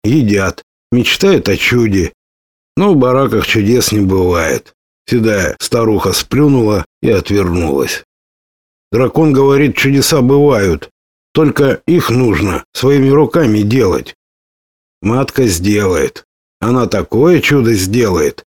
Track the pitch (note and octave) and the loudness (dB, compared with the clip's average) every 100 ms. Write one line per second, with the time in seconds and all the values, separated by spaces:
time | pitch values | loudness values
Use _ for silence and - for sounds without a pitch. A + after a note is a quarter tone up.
0 | G#2+ D3+ A2 G2+ F#2+ - _ _ _ B2 | 0 0 0 0 -2 -6 _ _ _ -2
1 | A#2 - G3 F3 - - - A#2+ A2+ F#2+ | 0 0 2 2 0 -2 0 0 0 0
2 | D#2+ _ _ _ _ _ _ - G3+ D#3 | -4 _ _ _ _ _ _ -2 2 2
3 | B2+ C3 C3 G#2+ - A2+ G2+ B2 G#2+ G#2+ | 2 2 0 -2 -2 -2 0 0 0 0
4 | F#2+ F#2+ F2+ E2+ D#2 A#1+ - _ _ _ | 0 0 0 0 -2 -6 -8 _ _ _
5 | - B2 A2 G#2 F2 - - A#2+ A2+ G2+ | -4 -2 0 -2 -4 -6 -4 -2 0 0
6 | F#2+ F2+ - B2+ D3 C3+ G#2+ G2+ - _ | -2 -4 -4 0 2 2 0 -2 -6 _
7 | - G2+ - G2+ F2+ F2 E2 C#2 C2 - | -2 -2 0 -2 0 -2 -2 -2 -4 -8
8 | _ _ _ _ _ _ _ _ _ A2+ | _ _ _ _ _ _ _ _ _ -2
9 | B2+ D#3 D#3+ C3+ C#3 C#3 D3 - C#3 C#3 | 0 2 2 4 2 2 0 0 0 0
10 | - D3+ B2+ C#3+ D3 A#2 G2 D#2 - _ | 0 0 2 4 4 2 0 -2 -8 _
11 | _ _ _ - D3+ - C#3 - - E3+ | _ _ _ 0 0 2 -2 -2 0 0
12 | - A#2+ B2 E2 G2 D#2 - - C3 C#3+ | 0 0 0 0 -2 -6 -10 -4 0 2
13 | C3+ C#3+ D3 E3+ C3+ G#2+ G#2 B2+ A2+ C2+ | 4 2 2 2 0 0 0 0 0 -2
14 | C2 - _ _ _ _ _ _ _ _ | -6 -20 _ _ _ _ _ _ _ _
15 | G2 B2 C3+ - B2 E2+ F#2+ G#2 G2 E2+ | -4 -2 -2 0 0 0 -2 0 0 -2
16 | C2+ - _ _ _ _ A2 B2+ A2 G2+ | -4 -6 _ _ _ _ -2 0 0 -4
17 | D#2 A2 D#3+ E3 - C#3+ A#2 G#2+ F#2 A2+ | -2 0 2 2 2 0 0 0 -2 0
18 | A2 F2 D2 - _ | 0 0 -2 -4 _